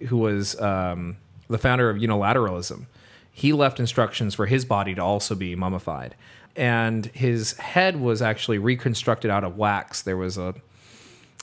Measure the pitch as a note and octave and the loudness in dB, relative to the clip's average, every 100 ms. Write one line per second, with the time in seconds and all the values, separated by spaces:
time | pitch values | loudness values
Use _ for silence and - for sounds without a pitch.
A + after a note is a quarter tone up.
0 | B2 A#2+ A2 G2+ G2+ - G#2 F#2+ F2+ F2 | -2 2 2 2 -2 -2 0 0 0 -2
1 | F2 G2 - - - A2+ C3 B2 A#2+ G#2 | -6 -10 -16 -20 -6 0 2 4 2 2
2 | A2+ G#2 G2+ B2+ G#2+ F2+ F2 - B2+ - | 0 2 2 2 2 -2 -6 -10 -14 -20
3 | - - - - C#3+ D3+ C#3 B2+ A#2+ - | -20 -20 -20 -2 2 4 4 2 -2 2
4 | A2 - G#2+ G2 G2+ C3 B2 G2+ G2 F#2 | 0 0 -4 0 2 2 2 0 0 -2
5 | F2+ G2+ - G2+ F#2 F2 F#2 F#2 - D2 | 0 0 0 -4 -4 -2 -2 -2 -4 -8
6 | B1+ - - - - - B2 A#2 A2+ A2+ | -10 -16 -20 -20 -16 -2 2 2 2 0
7 | A2 - B2+ A#2 G#2+ - - F3+ F#3+ E3 | -4 -2 0 2 -2 -6 -2 2 2 2
8 | B2 G#2+ A2+ G#2+ - G#2+ G#2+ B2+ B2+ A#2 | 0 2 0 0 -2 0 2 2 0 0
9 | - A2+ A2+ G2+ F#2+ F2+ G#2 G2+ - - | 0 0 2 0 0 0 0 0 -2 -8
10 | - F#2 F#2 F#2 F2+ F#2 - - - - | -4 -2 -2 -4 -6 -8 -14 -20 -20 -20
11 | - - - - | -20 -20 -20 -20